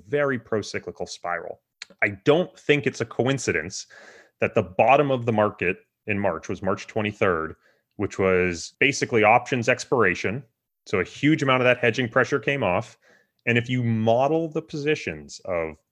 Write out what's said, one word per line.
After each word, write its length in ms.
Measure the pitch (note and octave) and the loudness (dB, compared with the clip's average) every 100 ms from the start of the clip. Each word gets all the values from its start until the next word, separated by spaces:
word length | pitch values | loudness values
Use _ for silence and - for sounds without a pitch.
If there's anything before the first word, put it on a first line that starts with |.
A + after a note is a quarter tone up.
| F2+ | -6
very 320 | C#3+ C#3+ B2 | -2 -2 -4
pro-cyclical 680 | - A2 G2+ G2+ F2+ - F2+ | -4 -6 -4 -8 -10 -10 -12
spiral. 520 | - F2 F2 E2+ - _ _ - _ | -10 -8 -6 -8 -14 _ _ -20 _
I 80 | G#2+ G2 | -4 0
don't 340 | - D#3 E3 - | 2 2 0 -4
think 300 | - D3 C3+ | 0 2 0
it's 140 | - | -4
a 40 | A#2+ | -6
coincidence 840 | - B2 C3+ - D#2+ D#2+ - - - - - _ _ | -2 -2 0 -2 -4 -4 -10 -14 -20 -20 -20 _ _
that 160 | G2+ - | -2 0
the 80 | |
bottom 480 | F2+ F2+ A#2 C#3+ C#3+ | 0 2 4 4 4
of 140 | C3 A#2+ | 0 0
the 80 | |
market 440 | G#2+ G#2 - F2+ F#2+ _ _ - | 2 2 0 -4 -4 _ _ -6
in 100 | G2+ | -2
March 300 | G2+ D#2+ - | -2 -4 -6
was 140 | F#2 | -6
March 260 | F#2+ G#2 - | -4 -4 -4
twenty-third, 680 | A2 G#2+ G#2 G2+ E2 D#2+ - _ _ _ - | -4 -4 0 0 0 -4 -10 _ _ _ -6
which 200 | G2 - | -6 0
was 580 | F#2+ F#2 F2+ E2 - - | 2 2 2 -2 -8 0
basically 440 | C3+ C3 C#3+ A#2 G#2 | 0 0 -2 4 6
options 420 | B2 - B2+ A2+ | 6 4 -2 0
expiration. 720 | A#2+ - C3 G2 F2 G2+ A#2+ - _ _ _ - | -2 0 2 2 2 -2 -6 -10 _ _ _ -4
So 140 | G2 | -4
a 40 | |
huge 400 | F2 - C#3+ D#3 | -4 0 2 2
amount 200 | C3+ B2+ | 2 2
of 20 | B2 | 4
that 140 | B2 | 2
hedging 280 | A#2+ A#2 A#2+ | 2 0 0
pressure 320 | C3+ A#2+ C#3 | 0 0 0
came 240 | - C#3 | -2 -2
off. 340 | G2+ F2+ - - _ _ _ _ - | 0 0 -2 -12 _ _ _ _ -2
And 120 | A#2+ | 0
if 100 | A#2 | 0
you 140 | B2+ | -2
model 640 | A#2 A2+ A2+ A#2 C#3+ D#3+ E3 | -2 0 2 2 2 0 -4
the 140 | D#3 | -8
positions 800 | - D#3 C#3+ D3+ - D#2 C#2+ - | -8 -6 -4 -4 -6 -10 -12 -16
of 320 | F#2+ F2 D#2+ D#2 _ | -6 -4 -4 -8 _